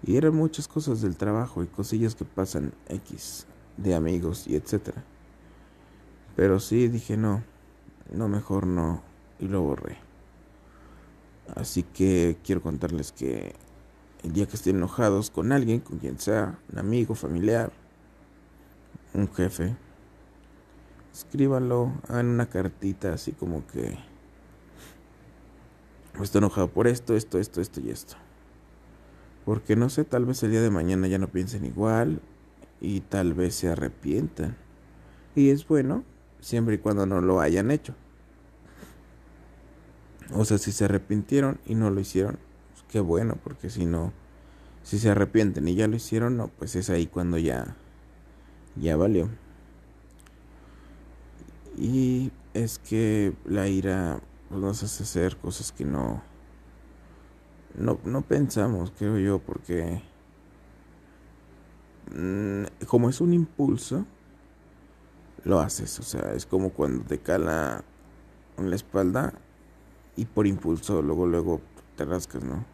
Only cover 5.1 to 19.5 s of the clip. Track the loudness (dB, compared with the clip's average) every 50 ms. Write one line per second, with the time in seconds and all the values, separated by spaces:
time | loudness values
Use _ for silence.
5.1 | -20 -20 -20 -20 -20 -20 -20 -20 -20 -20 -20 -20 -20 -20 -20 -20 -20 -20 -20 -20
6.1 | -20 -20 -20 -8 2 4 6 6 6 4 2 2 2 4 4 4 2 -2 -4 -2
7.1 | -2 0 2 2 0 0 -2 -8 -16 -20 -20 -20 -20 -20 -20 -20 -20 -20 -18 -10
8.1 | -6 -4 -2 0 -2 -2 -2 -2 -2 -2 0 0 0 0 0 0 -2 -4 -6 -12
9.1 | -20 -20 -20 -20 -12 -8 -6 -2 0 0 0 0 -2 -4 -6 -12 -12 -14 -18 -20
10.1 | -20 -20 -20 -20 -20 -20 -20 -20 -20 -20 -20 -20 -20 -20 -20 -20 -20 -20 -20 -20
11.1 | -20 -20 -20 -20 -20 -20 -18 -14 -10 -8 -8 -4 -4 -4 -4 -4 -2 2 4 4
12.1 | 6 6 4 2 2 -2 -2 -2 -2 0 0 -4 -4 -4 -4 -4 -4 -4 -6 -8
13.1 | -8 -6 -6 -4 -4 -4 -8 -10 -14 -18 -20 -20 -20 -20 -20 -20 -20 -20 -20 -20
14.1 | -20 -12 -10 -4 -2 -2 -2 -2 -4 -2 0 2 2 2 0 -2 0 2 2 4
15.1 | 4 2 0 -2 -4 -2 0 2 2 2 2 2 0 0 -2 -6 -10 -8 -6 -8
16.1 | -8 -4 -2 0 0 0 0 -2 -6 -12 -16 -12 -8 -6 -2 0 0 0 0 0
17.1 | -2 -6 -4 -4 -2 0 2 2 2 2 0 -2 -6 -12 -20 -20 -20 -20 -20 -20
18.1 | -20 -20 -20 -20 -20 -20 -20 -20 -20 -20 -20 -20 -20 -20 -20 -20 -20 -20 -20 -8
19.1 | -2 -2 -2 -2 0 0 -2 -2